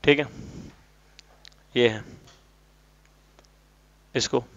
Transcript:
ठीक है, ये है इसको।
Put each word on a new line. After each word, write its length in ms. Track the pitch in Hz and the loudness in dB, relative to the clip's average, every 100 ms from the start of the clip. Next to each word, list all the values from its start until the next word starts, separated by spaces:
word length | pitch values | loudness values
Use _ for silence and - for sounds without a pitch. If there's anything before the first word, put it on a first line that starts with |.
ठीक 160 | - 143 | 4 2
है, 80 | 139 - - - - - _ _ _ - _ - - _ _ 123 | 0 -10 -18 -16 -18 -20 _ _ _ -20 _ -20 -20 _ _ 2
ये 120 | 120 | 2
है 160 | 107 - - - - _ _ _ _ _ _ _ _ _ - _ _ _ _ _ _ _ 135 | 2 -12 -20 -20 -20 _ _ _ _ _ _ _ _ _ -20 _ _ _ _ _ _ _ -4
इसको। 280 | - 127 120 | 0 -2 -2